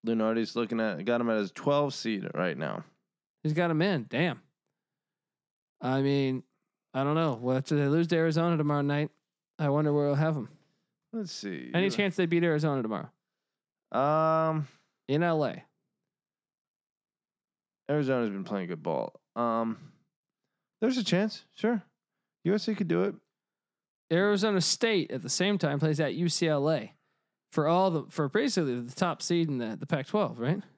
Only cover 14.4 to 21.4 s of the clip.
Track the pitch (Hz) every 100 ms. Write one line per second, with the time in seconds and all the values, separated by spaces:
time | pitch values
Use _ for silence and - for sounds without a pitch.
14.4 | 160 156 139 _ _ _ - 143 170 160
15.4 | 135 - - _ _ _ _ _ _ _
16.4 | _ _ _ _ _ _ _ _ _ _
17.4 | _ _ _ _ - 147 135 127 113 98
18.4 | 87 101 87 85 76 71 53 - _ -
19.4 | 120 113 113 110 - - _ _ _ _
20.4 | _ _ _ _ 226 254 196 175 214 -